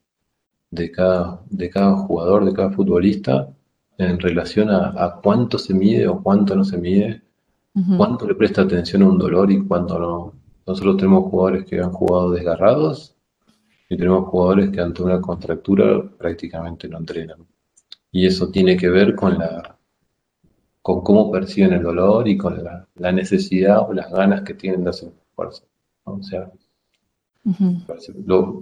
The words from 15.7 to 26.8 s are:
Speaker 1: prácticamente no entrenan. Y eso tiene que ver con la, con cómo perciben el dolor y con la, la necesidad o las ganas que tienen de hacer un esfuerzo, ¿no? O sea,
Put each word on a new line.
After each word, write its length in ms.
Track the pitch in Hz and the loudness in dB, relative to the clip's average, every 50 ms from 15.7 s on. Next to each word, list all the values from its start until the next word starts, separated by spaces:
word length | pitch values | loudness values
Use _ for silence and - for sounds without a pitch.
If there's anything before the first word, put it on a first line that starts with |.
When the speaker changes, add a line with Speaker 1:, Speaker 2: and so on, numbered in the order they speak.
| 98 95 107 104 - - - - - | 2 4 4 4 2 0 -2 -8 -12
Speaker 1:
prácticamente 720 | _ - 85 82 - - 85 - 82 82 85 85 - - 82 | _ -8 -8 -6 -6 -10 -12 -12 -12 -10 -12 -12 -12 -14 -14
no 80 | 82 | -12
entrenan. 500 | 82 82 80 85 85 82 80 80 82 85 _ _ _ _ _ _ _ _ _ - - _ _ | -12 -12 -10 -10 -10 -10 -12 -16 -20 -20 _ _ _ _ _ _ _ _ _ -20 -20 _ _
Y 160 | - 92 92 | -2 0 2
eso 220 | 92 92 - 87 - | 2 2 0 -2 -2
tiene 260 | - 98 95 92 90 | 0 2 2 4 2
que 140 | 90 90 90 | 2 2 2
ver 260 | 90 95 101 104 107 | 4 4 4 4 2
con 220 | - 104 92 92 85 | 0 0 0 0 0
la, 380 | 82 80 82 85 - - - _ _ _ _ _ _ _ _ _ _ _ _ _ _ _ _ _ _ _ _ _ | -2 -4 -6 -10 -14 -18 -20 _ _ _ _ _ _ _ _ _ _ _ _ _ _ _ _ _ _ _ _ _
con 200 | - - 90 90 | -4 -4 -2 -2
cómo 300 | - - 101 107 104 - | 2 4 4 4 4 2
perciben 420 | - 92 98 - - 104 98 92 90 | 0 -4 -4 -4 0 2 2 4 4
el 100 | 85 85 | 2 0
dolor 440 | 87 85 87 92 98 107 113 120 | -2 0 2 2 2 2 2 2
y 100 | 107 98 | 0 0
con 260 | 95 - 87 82 85 85 | 0 -2 -4 -6 -6 -10
la, 220 | 85 80 90 - _ _ | -12 -14 -16 -20 _ _
la 160 | - 90 90 | -6 -4 -2
necesidad 800 | 92 92 92 - 98 92 95 - 95 92 95 98 101 110 110 - | -2 -2 0 0 -2 -2 0 -2 0 2 4 4 4 4 2 0
o 40 | 101 | -4
las 180 | 92 - - | -6 -8 -4
ganas 300 | - 95 98 98 101 95 | -2 2 2 2 2 0
que 120 | - - - | -4 -10 -12
tienen 300 | - - 95 92 90 87 | -10 -6 -4 -4 -2 -4
de 60 | 87 | -4
hacer 180 | 85 - 87 85 | -6 -8 -12 -18
un 60 | - _ _ | -20 _ _
esfuerzo, 360 | _ _ - - - - - _ _ _ _ _ _ _ _ _ | _ _ -12 -12 -10 -12 -18 _ _ _ _ _ _ _ _ _
¿no? 80 | 98 98 | -14 -12
O 80 | 98 98 | -12 -12
sea, 280 | - 95 92 95 92 - _ _ _ _ _ | -10 -10 -12 -12 -14 -18 _ _ _ _ _